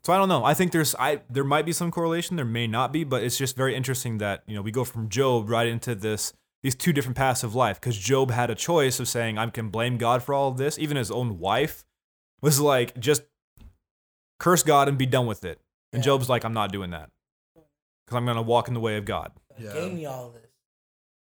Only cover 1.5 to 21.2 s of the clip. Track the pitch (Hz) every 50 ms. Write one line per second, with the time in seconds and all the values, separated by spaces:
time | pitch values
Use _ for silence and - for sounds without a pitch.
1.5 | 143 151 156 170 160 - 170 170 160 175 170 165 165 170 170 - 180 165 131 117
2.5 | 113 117 117 113 107 120 131 123 139 156 165 139 131 120 104 123 - - 135 127
3.5 | - - 131 131 107 131 123 135 127 127 - 123 113 104 104 101 98 - _ -
4.5 | 107 101 98 110 107 131 123 - - 117 110 107 95 123 139 131 123 117 107 104
5.5 | 117 117 117 117 117 117 - 127 117 95 101 110 107 104 - - _ _ _ _
6.5 | _ _ - 135 123 - - 170 156 143 123 127 123 135 139 131 123 - - 113
7.5 | 104 127 123 107 95 - - 123 117 101 92 110 139 131 135 123 113 120 120 117
8.5 | 110 - - - 175 165 139 131 123 - 123 - - 120 117 113 107 107 113 113
9.5 | - 120 110 107 92 113 117 123 127 110 117 117 123 127 127 - 139 139 139 135
10.5 | 131 127 135 147 151 - 156 147 139 127 117 92 - 123 127 120 101 82 85 95
11.5 | 107 123 147 156 - - - _ _ _ _ _ _ _ _ _ _ _ - 151
12.5 | 147 139 147 147 135 127 120 117 - 123 107 139 147 135 - _ _ _ _ _
13.5 | _ _ - - _ _ _ _ _ _ _ _ _ _ _ _ _ _ - 170
14.5 | 180 156 - 156 147 143 139 139 139 127 131 127 131 131 120 113 104 - - 87
15.5 | 78 _ _ _ _ _ _ _ - 120 123 143 139 131 123 - 127 117 - 113
16.5 | 113 110 104 98 95 101 95 90 85 80 76 - _ _ _ _ _ _ _ _
17.5 | _ - _ _ _ _ _ _ _ _ _ - 123 120 120 123 117 113 113 113
18.5 | 117 120 - - 123 117 110 113 107 107 101 104 101 80 82 82 _ - _ _
19.5 | _ - 107 104 101 156 175 190 185 170 156 143 131 127 123 120 117 113 110 _
20.5 | _ _ _ _ _ _ _ _ _ _ _ _ _ _